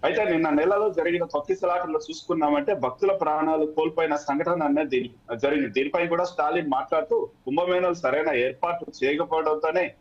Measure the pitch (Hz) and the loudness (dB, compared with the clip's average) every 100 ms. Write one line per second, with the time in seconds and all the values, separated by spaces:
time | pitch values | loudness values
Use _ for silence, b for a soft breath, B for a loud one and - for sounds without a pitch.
0 | - 220 208 165 160 147 165 202 214 165 | 0 0 2 2 4 4 4 4 2 0
1 | 165 175 170 147 147 190 180 180 170 156 | 0 0 0 -4 -2 -2 0 -2 -2 -4
2 | - 160 - 165 151 147 285 - 127 - | -6 -14 -4 0 2 2 2 0 -2 0
3 | 196 190 156 151 160 160 151 156 160 156 | 0 2 0 0 0 2 0 0 0 0
4 | 160 147 - 143 165 175 147 143 151 131 | 0 0 -2 -2 0 0 2 2 2 0
5 | 120 - - 117 139 151 127 101 143 175 | -2 -12 -10 -2 0 0 0 0 0 0
6 | 170 170 175 - 151 175 156 131 143 160 | 0 0 -2 -2 -2 0 -2 -2 0 -2
7 | 156 - - - - 147 180 180 180 170 | 0 -2 -2 -10 -4 -2 0 0 0 0
8 | 135 139 156 135 127 127 170 170 160 - | 0 0 0 0 0 -2 -4 -4 -8 -4
9 | 131 147 170 160 151 151 - 180 180 - | -2 0 0 0 0 0 0 0 -2 -6